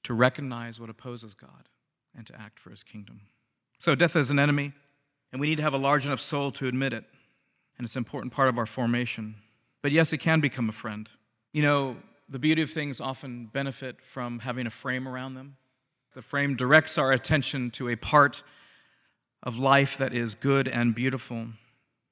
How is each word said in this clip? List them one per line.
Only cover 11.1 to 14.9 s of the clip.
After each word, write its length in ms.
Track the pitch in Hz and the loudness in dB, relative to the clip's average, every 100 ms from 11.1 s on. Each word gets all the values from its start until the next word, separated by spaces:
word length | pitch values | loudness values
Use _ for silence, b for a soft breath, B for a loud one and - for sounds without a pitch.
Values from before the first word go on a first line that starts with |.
| _ _ _ _ | _ _ _ _
You 100 | 151 | 0
know, 360 | 147 143 135 120 - _ - | 2 2 0 -6 -16 _ -14
the 100 | 135 | -4
beauty 220 | 151 156 | 0 2
of 100 | 156 | 0
things 300 | - 147 131 | -4 -6 -6
often 460 | 127 127 139 120 117 | -6 -8 -10 -12 -8
benefit 540 | 135 139 123 131 - | -6 -6 -6 -12 -14
from 380 | - - 123 120 | -16 -10 -8 -8
having 260 | 113 123 120 | -6 -6 -6
a 40 | |
frame 380 | - 135 | -6 -6